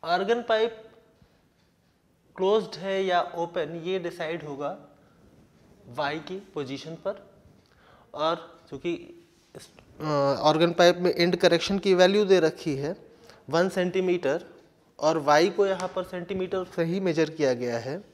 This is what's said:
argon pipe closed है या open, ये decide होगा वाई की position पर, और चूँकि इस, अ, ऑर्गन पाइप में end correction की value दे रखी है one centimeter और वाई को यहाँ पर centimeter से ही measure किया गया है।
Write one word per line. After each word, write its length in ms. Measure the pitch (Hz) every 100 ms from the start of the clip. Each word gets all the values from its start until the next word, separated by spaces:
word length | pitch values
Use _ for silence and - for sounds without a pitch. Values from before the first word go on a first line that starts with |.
argon 400 | 165 180 196 233
pipe 380 | 233 220 226 226 - - _ _ _ _ _ _ _ _ _ _ _ _ _ -
closed 380 | 185 214 190 151
है 260 | 190 190
या 160 | 190 175
open, 580 | - - 170 175 151 170
ये 140 | 165 190
decide 460 | 170 170 160 165
होगा 320 | 151 139 147 185 - _ _ _ - _ _ _ _ _ -
वाई 300 | 120 143 156
की 200 | 151 185 208
position 400 | - 131 135 160
पर, 280 | 160 196 208 - - - _ _ _ _ - _
और 500 | - 156 170 - - -
चूँकि 220 | 139 175 170 - - - _ _
इस, 140 | - - - - -
अ, 40 |
ऑर्गन 680 | 151 147 139 135 147 156 170
पाइप 240 | 170 175 180
में 160 | 180
end 220 | - 175 175
correction 420 | 180 170 - 202
की 160 | 196
value 300 | 180 185 202
दे 160 | 202 190
रखी 340 | 160 160 165 135
है 200 | 143 190 - - - - -
one 180 | 160 185
centimeter 760 | 185 180 185 185 180 135 156 - - _ _ _ -
और 200 | 151 165
वाई 320 | 143 147 185
को 160 | 196 196
यहाँ 220 | 185 185
पर 100 | 185
centimeter 600 | 180 180 175 190 185 190 180 -
से 80 |
ही 160 | 165 185
measure 300 | 190 160 156
किया 220 | 156 139
गया 240 | 123 120 117
है। 240 | 117 160 208